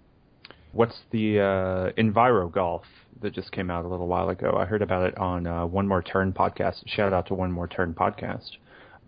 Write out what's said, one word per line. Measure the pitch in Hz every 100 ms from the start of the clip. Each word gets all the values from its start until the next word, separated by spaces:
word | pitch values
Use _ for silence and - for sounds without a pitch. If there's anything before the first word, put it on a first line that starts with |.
| _ _ _ _ - - -
what's | 107 113 - -
the, | 113 107 104
uh, | 98 95 92 92 92 -
Enviro | 113 104 123 110 87
Golf | 95 87 82 - - - -
that | 107
just | - -
came | - 90
out | 87 87
a |
little | 90 87
while | 90 90
ago? | 90 - 98
I | 95
heard | 107
about | 92 92 90
it | -
on, | 92 87 85
uh, | 85 85
One | 95 98
More | 92
Turn | - 95 95
podcast. | 92 92 - 98 - -
Shout | - 98
out | 92 85
to |
One | 95 92
More | 87 85
Turn | - 90
podcast. | 82 95 - - 101 - - - - - -